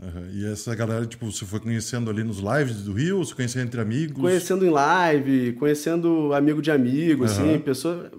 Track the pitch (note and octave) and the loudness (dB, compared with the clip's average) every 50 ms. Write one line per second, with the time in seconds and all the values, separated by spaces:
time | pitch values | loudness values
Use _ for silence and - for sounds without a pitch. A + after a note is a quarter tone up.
0 | F#2 F#2 E2+ F2+ F2 F#2 F#2+ G2 G#2 G#2+ G#2+ G2+ - A#2+ A#2 G#2 A#2 A2 A2+ A2+ | -14 -12 -12 -12 -12 -10 -8 -8 -6 -6 -6 -8 -6 -6 -4 -4 -2 -2 -2 -4
1 | A#2 A2+ - - A#2 G#2+ G#2 - A2 F#2 G#2 G#2+ A2 A2+ A2+ A2 G#2+ - B2+ A#2+ | -4 -6 -8 -10 -10 -8 -8 -8 -8 -8 -8 -6 -4 -4 -4 -4 -4 -4 -4 -4
2 | A#2 A2+ G#2 G#2+ A2 A2+ G#2 G2 G2 G2+ B2+ D3+ D#3 B2+ A2 G2+ G2 G#2 F#2+ A2 | -4 -2 -2 -4 -4 -4 -6 -4 -2 0 0 0 0 0 -4 -6 -6 -4 -2 -2
3 | D3+ F3+ G3 F#3+ D3+ - - - B2 A#2 - B2+ B2 A#2 A#2+ A#2 A2 G#2+ A2+ C#3+ | -2 0 0 -2 -4 -4 -4 -4 -4 -4 -2 -4 -4 -4 -4 -4 -4 -2 -2 -2
4 | E3 D3+ C3 C3 D3+ F3+ F#3 E3+ F3 - F#3 F#3+ F#3+ F3 D#3+ C#3 C#3 D3+ F3 F#3 | -4 -4 -2 -2 0 2 2 2 0 0 0 2 4 4 4 4 4 4 4 4
5 | F3 E3 D3+ C#3+ C3 C3+ C3+ C3 B2 A#2+ A#2+ A#2+ D3 D3 D3 D3 - D#3+ E3 E3+ | 4 4 4 2 4 4 2 2 2 0 0 0 2 2 2 2 0 0 0 2
6 | E3 E3+ E3 D#3+ D3+ C#3+ C#3+ C#3+ C#3+ D3+ D3+ D#3 D3 D#3+ D3+ C3+ B2 B2 C3 D3 | 2 2 2 2 2 2 2 4 4 4 4 2 2 2 2 4 4 2 2 2
7 | E3+ E3 D3+ B2+ B2 A2 G2+ G2+ G2 D#3 D#3 D3+ D3+ C#3+ C3 C3 - E3 F3 E3+ | 2 2 2 4 2 2 2 2 4 4 2 2 2 -2 -2 -2 -2 -4 -4 -4
8 | D#3+ - - | -8 -12 -16